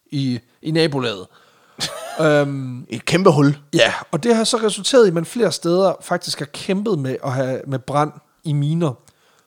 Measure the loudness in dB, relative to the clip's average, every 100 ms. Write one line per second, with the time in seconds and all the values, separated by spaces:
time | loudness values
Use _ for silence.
0 | _ -4 -2 -4 -8 _ -2 0 0 0
1 | -4 -6 -12 _ _ _ _ -10 -10 -10
2 | -12 -2 2 4 2 -4 -8 -10 -10 -8
3 | -2 4 4 6 4 2 -4 2 2 0
4 | -6 -2 2 2 2 0 -2 -2 2 4
5 | 4 2 -4 -2 -2 0 0 2 2 0
6 | -4 -4 -4 -8 -10 -10 -4 -2 0 -2
7 | -2 -4 -4 -2 -2 -4 -6 -8 -2 -2
8 | -2 -4 _ _ -4 -2 0 0 -2 -4
9 | _ _ _ _